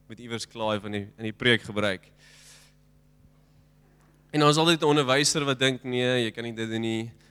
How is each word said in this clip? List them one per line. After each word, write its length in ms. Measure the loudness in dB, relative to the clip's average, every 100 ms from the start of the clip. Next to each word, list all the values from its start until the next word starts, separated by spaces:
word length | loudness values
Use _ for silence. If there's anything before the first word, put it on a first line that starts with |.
| -20
moet 100 | -16
iewers 280 | -10 -8 -8
Clive 400 | -4 -2 -2 -4
in 60 |
die, 140 | -8 -8 -10
in 60 |
die 80 | -10
preek 300 | 0 2 2
gebruik. 480 | 0 -4 -2 -4 _ _ -20 -20 -20 -20 -20 _ _ _ _ _ _ _ _ _ _ _ _ _ _ _ _
En 80 | 2
daar 100 | 4
is 60 | 4
altyd 260 | 4 4
'n 40 | 4
onderwyser 580 | 2 4 2 2 0
wat 140 | -2 0
dink, 260 | 0 0
"Nee, 400 | -4 -2 0 0
jy 60 | -2
kan 140 | -4
nie 100 | -10
dit 140 | -6 -6
doen 120 | -4
nie." 300 | -2 -4 -6 -12 _